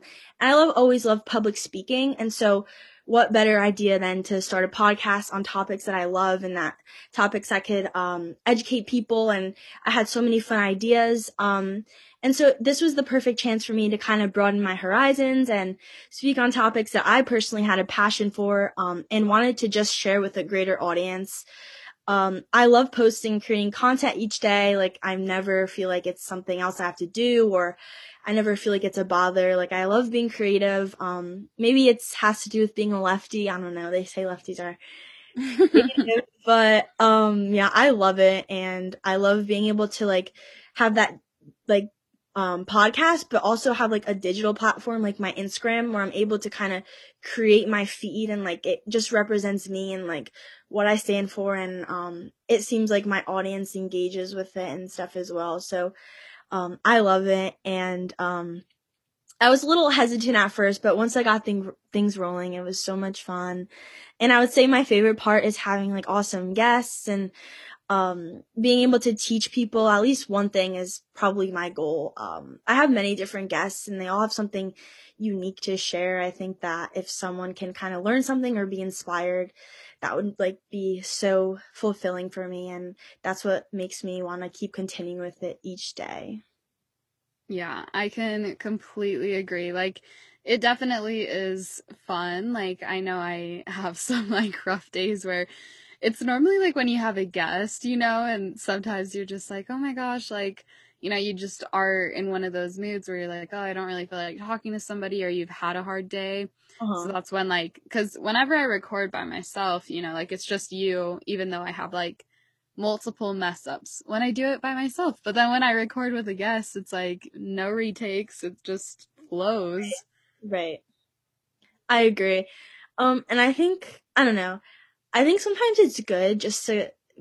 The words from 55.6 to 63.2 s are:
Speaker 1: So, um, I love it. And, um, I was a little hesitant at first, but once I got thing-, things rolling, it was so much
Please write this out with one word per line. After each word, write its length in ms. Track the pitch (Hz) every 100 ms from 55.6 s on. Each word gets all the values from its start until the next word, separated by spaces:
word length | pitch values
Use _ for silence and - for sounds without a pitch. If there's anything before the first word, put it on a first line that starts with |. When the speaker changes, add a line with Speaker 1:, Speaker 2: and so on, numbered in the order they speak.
Speaker 1:
So, 340 | - 185 180 - - - - - _
um, 280 | 190 180 180
I 160 | 214 233
love 260 | 202 190 196
it. 280 | 190 190 -
And, 500 | 190 190 185 180 185 -
um, 460 | 180 175 170 170 - _ _ _ _ _ _ -
I 100 | 240
was 120 | 269
a 60 | 285
little 220 | 339 302
hesitant 460 | 277 240 233 233 220
at 160 | 202
first, 300 | 214 202 202
but 140 | 214 190
once 200 | 226 247
I 60 |
got 220 | 233 214
thing-, 280 | 214 202 190 - _
things 260 | 208 208 196
rolling, 360 | 180 180 180
it 80 | 180
was 200 | 180 185
so 140 | - 190
much 260 | 196 196